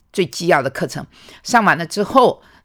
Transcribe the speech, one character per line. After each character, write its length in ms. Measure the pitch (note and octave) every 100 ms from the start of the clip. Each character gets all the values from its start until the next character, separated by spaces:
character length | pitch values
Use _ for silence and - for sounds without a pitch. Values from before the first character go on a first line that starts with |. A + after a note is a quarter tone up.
| _
最 120 | -
基 220 | E3 - E3+
要 160 | D3+
的 80 | C3+
课 160 | - D3
程。 180 | - - _ - -
上 200 | - A#3+
完 140 | G3 D3
了 80 |
之 180 | E3 G3+
后， 380 | G3+ C4+ G#3+ - _ _